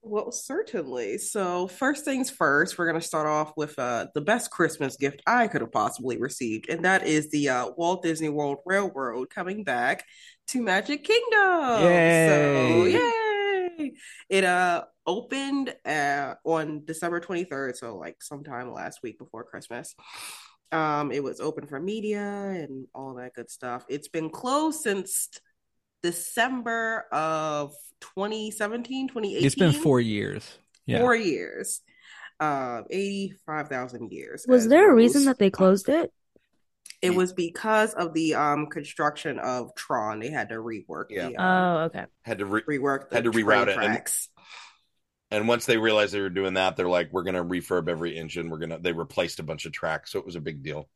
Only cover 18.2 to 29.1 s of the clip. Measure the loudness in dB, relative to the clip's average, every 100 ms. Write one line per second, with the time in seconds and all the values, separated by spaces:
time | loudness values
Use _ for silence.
18.2 | -16 -16 -12 -12 -10 -10 -12 -10 -14 -14
19.2 | -18 -18 -16 -16 -12 -14 -14 -20 -20 -16
20.2 | -16 -16 -20 _ _ -2 0 0 -2 -4
21.2 | -6 -6 -6 -8 -10 -8 -6 -6 -4 -4
22.2 | -6 -8 -8 -8 -8 -12 -14 -14 -14 -12
23.2 | -14 -14 -16 -12 -10 -10 -8 -10 -6 -6
24.2 | -6 -6 -2 0 0 -2 -4 -4 -4 -6
25.2 | -6 -12 _ _ _ _ _ _ -4 -4
26.2 | -8 -2 0 0 -4 -4 -4 -6 -4 -4
27.2 | -2 -2 -2 -4 -6 -10 -20 _ -16 -6
28.2 | -6 -4 -6 -6 -6 -6 -8 -8 -6